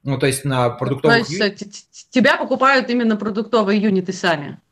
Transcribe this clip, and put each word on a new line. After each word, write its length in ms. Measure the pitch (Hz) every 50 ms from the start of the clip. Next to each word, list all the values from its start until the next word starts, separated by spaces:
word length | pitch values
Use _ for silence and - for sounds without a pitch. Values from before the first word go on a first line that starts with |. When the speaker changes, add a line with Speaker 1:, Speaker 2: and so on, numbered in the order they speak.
| _
Speaker 1:
Ну, 140 | 135 135 127
то 80 | 143
есть 180 | 135 131 - -
на 240 | 143 131 127 123 120
Speaker 2:
То 60 | 120 -
Speaker 1:
продуктовых 380 | 127 - 139 - - 226 233 233
Speaker 2:
есть, 120 | 233 -
Speaker 1:
юни- 120 | 156 196 220
Speaker 2:
э, 60 | 202
т-, 140 | 202 - 202
т-, 60 | - - - _ _ _ - - _
тебя 260 | - 254 214 277 311
покупают 520 | - 285 214 262 - 262 269 277 262 254 254
именно 280 | 240 247 240 226 220
продуктовые 640 | 208 208 214 196 220 214 - - 226 214 190 208 214
юниты 320 | 196 220 190 190 180 185 185
сами 460 | - - 180 160 147 147 143 147 - _ _